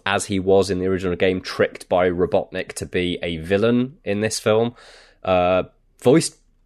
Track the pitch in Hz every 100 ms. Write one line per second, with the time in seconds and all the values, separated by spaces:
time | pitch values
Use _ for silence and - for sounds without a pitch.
0 | 98 101 - 95 95 95 95 92 92 92
1 | 92 87 92 92 - - 95 - - 90
2 | 92 87 87 92 - 92 - - 76 95
3 | 90 87 87 82 82 98 117 123 131 -
4 | 101 101 107 - 110 110 117 - - -
5 | - _ - 92 90 92 - _ _ _
6 | 123 160 - - _ _